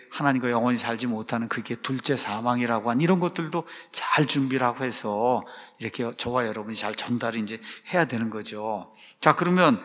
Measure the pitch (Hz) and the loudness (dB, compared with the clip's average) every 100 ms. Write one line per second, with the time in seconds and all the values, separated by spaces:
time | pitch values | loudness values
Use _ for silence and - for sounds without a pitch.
0 | - - 143 131 123 120 120 120 117 113 | -14 0 2 2 2 2 2 2 0 -2
1 | 123 110 113 117 113 - 110 117 - 131 | -2 -2 -2 -4 -2 -4 -4 -6 -4 -2
2 | - 127 104 104 120 123 120 117 113 120 | 0 0 -2 -2 0 0 0 0 0 2
3 | 165 185 175 - 160 170 - - - - | 4 4 2 -2 -4 -4 -6 -12 -12 -8
4 | - - 147 143 135 131 123 120 127 113 | 0 2 2 2 0 2 0 0 -4 -4
5 | 110 104 120 123 - - - _ 113 - | -4 0 2 2 -2 -14 -20 _ -8 -4
6 | 117 - 120 127 113 107 107 107 104 104 | -6 -4 -2 0 0 -4 -6 -4 -2 -4
7 | - 120 117 113 104 110 - - - 180 | -2 -2 0 -2 -4 -8 -12 -16 -2 2
8 | 160 117 113 110 107 107 110 104 - - | 2 0 -2 -4 -8 -6 -4 -4 -8 -18
9 | - - 156 - 175 180 165 104 | -20 2 4 4 4 6 6 6